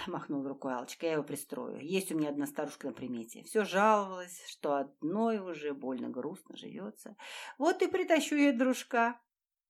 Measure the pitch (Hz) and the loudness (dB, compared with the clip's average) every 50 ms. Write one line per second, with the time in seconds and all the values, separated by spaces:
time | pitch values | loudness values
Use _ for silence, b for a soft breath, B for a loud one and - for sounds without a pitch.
0 | - 185 170 160 - - 156 139 135 139 135 135 - 135 127 123 127 - - - | -4 -4 -6 -6 -4 -4 -4 -2 -2 -4 -6 -6 -4 -4 -4 -4 -4 -8 -8 -4
1 | - 165 160 151 139 147 143 139 - - 147 127 123 117 98 - 131 156 185 190 | -2 0 0 0 0 -2 -6 -8 -8 -8 -6 -6 -6 -6 -6 -8 -6 0 0 0
2 | 185 - 156 160 151 147 143 143 143 139 - - 151 143 - - - 135 117 - | 0 0 0 0 0 0 0 -2 -2 -2 -2 -4 -4 -4 -6 -8 -8 -8 -8 -6
3 | 131 127 123 117 113 113 - - - - - 220 202 180 175 190 202 220 220 208 | -8 -6 -6 -6 -6 -8 -12 -16 -16 -2 0 0 0 2 4 6 6 8 6 6
4 | 196 190 185 180 180 180 180 - - - - - - 151 143 139 135 139 - _ | 4 0 -6 -10 -10 -12 -14 -14 -14 -16 -14 -6 -2 0 0 0 0 -4 -8 _
5 | - 151 185 214 226 226 226 208 190 185 165 151 147 147 143 135 - 127 131 120 | -4 -2 0 2 2 2 0 0 -2 -6 -8 -6 -4 -6 -6 -4 -4 -6 -4 -4
6 | 120 120 120 127 123 151 190 - - - - - - - - - 190 208 - - | -4 -6 -6 -6 -6 -6 -8 -10 -14 -18 -16 -14 -14 -12 -10 -10 -10 -10 -12 -14
7 | - - 208 B B B B B B B B - 262 330 359 370 381 349 - 370 | -16 -18 -16 B B B B B B B B 2 4 4 4 4 2 2 2 0
8 | 359 - 339 302 294 - 302 294 285 285 285 233 262 254 247 - - - - 233 | 2 4 4 4 4 4 4 6 6 6 6 6 4 4 4 2 -2 0 2 4
9 | 233 233 240 - _ _ _ _ _ _ _ _ _ _ | 4 4 2 -4 _ _ _ _ _ _ _ _ _ _